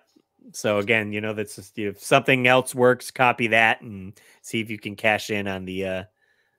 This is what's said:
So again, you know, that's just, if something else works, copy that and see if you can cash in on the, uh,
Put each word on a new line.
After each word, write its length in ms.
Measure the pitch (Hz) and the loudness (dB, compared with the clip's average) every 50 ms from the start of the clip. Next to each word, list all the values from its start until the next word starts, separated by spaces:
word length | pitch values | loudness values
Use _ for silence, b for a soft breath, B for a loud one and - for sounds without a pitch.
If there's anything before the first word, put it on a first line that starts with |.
| _ _ _ _ _ _ _ _ _ 254 | _ _ _ _ _ _ _ _ _ -20
So 260 | - - - 110 104 | -14 -4 -2 0 0
again, 340 | 104 101 107 117 110 104 104 | 0 2 2 0 0 0 -2
you 100 | 104 104 | -6 -6
know, 120 | 107 110 107 | -6 -6 -6
that's 220 | 107 104 - - | -6 -8 -10 -10
just, 240 | - 98 - _ 117 | -16 -18 -16 _ -8
if 240 | 107 101 92 - - | -8 -8 -8 -8 0
something 420 | - 147 139 - - 135 127 123 | 2 2 2 4 4 2 4 4
else 300 | 123 127 131 127 - - | 4 4 4 2 0 0
works, 340 | 127 123 127 123 120 - - | 2 4 4 4 2 -2 -10
copy 380 | - - 131 123 120 - 120 | -2 2 2 2 2 0 0
that 340 | 110 110 113 113 113 123 - | 2 4 4 4 4 2 0
and 320 | - 120 101 95 92 98 - b b b b b b | -6 -12 -14 -14 -14 -16 -18 b b b b b b
see 160 | - - 113 | -8 -6 -6
if 100 | 110 113 | -6 -6
you 80 | 110 | -10
can 180 | 104 - 107 101 | -10 -10 -10 -10
cash 360 | - - 110 104 101 - - | -2 0 2 2 2 0 -4
in 160 | 110 104 98 | -4 -4 -4
on 180 | 101 95 95 92 | -4 -6 -6 -6
the, 200 | 92 92 95 95 | -6 -6 -4 -4
uh, 180 | 95 92 92 92 - _ _ _ _ _ _ _ _ _ | -4 -4 -6 -8 -12 _ _ _ _ _ _ _ _ _